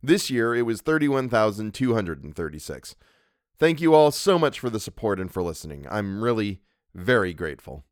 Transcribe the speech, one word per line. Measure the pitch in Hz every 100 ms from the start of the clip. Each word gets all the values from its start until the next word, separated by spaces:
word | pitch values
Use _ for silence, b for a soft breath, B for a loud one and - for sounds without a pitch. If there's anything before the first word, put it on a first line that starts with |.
This | 131 190 -
year, | 127 117 120
it |
was | 120 110
thirty-one | - 156 147 139 127
thousand | 117 107 104 110
two | - 127 113
hundred | 92 76
and | 73
thirty-six. | 78 82 76 - 67 - - _ _ _ _ _ _
Thank | 160 160
you | 160
all | 156 151
so | 143 - 180
much | 156 -
for | 127
the | 110
support | - - 110 95
and | 92
for | 95
listening. | 87 78 - 71 69
I'm | 107 101 98
really | 117 117 104 95 _ _ _
very | - 90 123 95
grateful. | 80 85 67 - - -